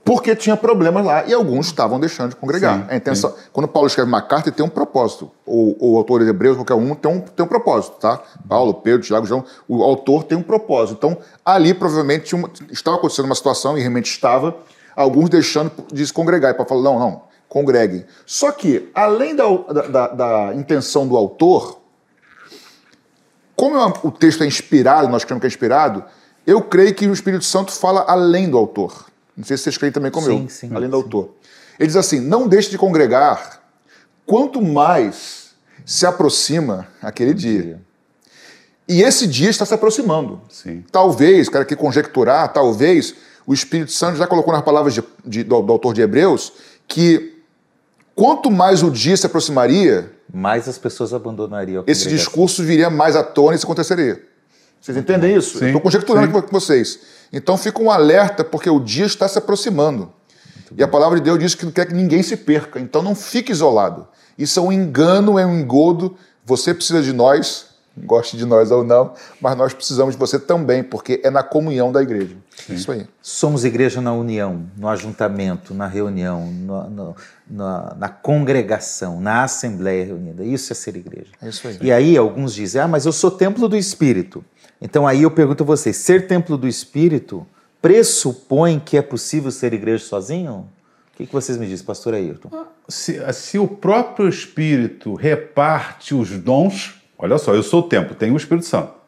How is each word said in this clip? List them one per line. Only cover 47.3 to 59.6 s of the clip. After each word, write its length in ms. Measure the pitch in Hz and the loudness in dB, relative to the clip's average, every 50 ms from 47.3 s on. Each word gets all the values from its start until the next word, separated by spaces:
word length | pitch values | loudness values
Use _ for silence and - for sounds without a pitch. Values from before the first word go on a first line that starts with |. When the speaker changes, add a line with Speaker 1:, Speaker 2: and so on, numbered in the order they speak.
| - _ _ _ _ _ _ _ _ _ _ _ _ _ _ _ _ | -18 _ _ _ _ _ _ _ _ _ _ _ _ _ _ _ _
Speaker 1:
quanto 340 | - 202 269 311 294 - 269 | 2 2 4 2 2 2 0
mais 320 | 208 180 180 190 190 165 | 4 4 4 4 4 4
o 80 | 165 170 | 2 0
dia 260 | 139 110 - - 196 | 0 0 0 0 2
se 80 | 185 - | 2 0
aproximaria, 840 | - - 165 - - 147 131 120 123 147 196 196 151 117 90 85 - - _ _ - - | -2 -2 -2 -2 0 0 2 4 4 4 4 4 4 2 2 -2 -8 -20 _ _ -14 -10
Speaker 3:
mais 320 | 92 95 101 110 120 117 | -4 -2 -2 -2 -2 -4
as 120 | 131 120 - | -6 -12 -8
pessoas 360 | - 120 - - 120 107 120 | -8 -10 -6 -6 -8 -6 -6
abandonariam 720 | 120 107 117 110 104 107 95 104 101 95 92 92 92 90 | -8 -8 -10 -8 -8 -8 -8 -8 -8 -8 -6 -8 -4 0
a 20 | 98 | 0
Speaker 1:
esse 180 | 101 95 92 | 0 0 0
Speaker 3:
congregação. 100 | 92 - | -2 -2
Speaker 1:
discurso 480 | - 85 - - 156 180 175 - - 170 | -2 -2 -2 0 0 0 2 0 -2 -2
viria 260 | 156 170 156 170 170 | 0 2 2 2 2
mais 240 | 160 147 151 160 147 | 2 2 2 2 2
à 80 | 156 | 2
tona 320 | - - - 151 143 156 165 | 0 0 2 4 4 4 4
e 40 | 151 | 0
se 40 | - | -2
aconteceria. 560 | - 165 175 156 - 180 175 156 120 95 - - _ _ _ _ _ _ _ _ _ _ _ | -4 -4 -4 -2 -2 0 0 0 -2 -2 -6 -12 _ _ _ _ _ _ _ _ _ _ _
Vocês 160 | _ - 127 | _ -8 -6
entendem 380 | 135 - - 190 180 165 180 202 | -6 -2 0 0 2 2 4 4
isso? 240 | 185 - - - - | 2 2 0 -4 -2
Speaker 2:
Sim, 80 | 127 | 0
Speaker 1:
Eu 60 | 127 135 | 0 0
tô 60 | 151 | 2
conjecturando 500 | 160 185 170 208 208 - 233 196 143 156 | 2 2 0 2 2 2 4 4 4 4
Speaker 2:
sim. 80 | 196 202 | 2 0
Speaker 1:
aqui 100 | 175 - | -2 0
com 120 | 190 190 | -2 -2
vocês. 400 | 175 - 147 127 104 - - - _ _ - - _ _ | 0 2 2 2 2 -2 -6 -14 _ _ -20 -20 _ _
Então 260 | - 139 - - 190 185 | -12 -4 0 0 0 0
fica 240 | - 214 214 - | -2 -6 -4 0
um 80 | 226 220 | 2 2
alerta, 540 | 208 180 151 151 165 196 202 185 - - - | 4 4 4 6 6 4 4 2 0 -4 -6
porque 260 | - - 151 - 175 | -4 -6 -4 0 2
o 80 | 156 143 | 2 2
dia 260 | 123 107 104 143 202 | 0 -2 -4 -2 -2
está 220 | 208 - - 190 | -2 0 -2 -2
se 100 | 190 - | -2 -2
aproximando. 760 | - - - 202 196 | -4 -2 -2 -4 -2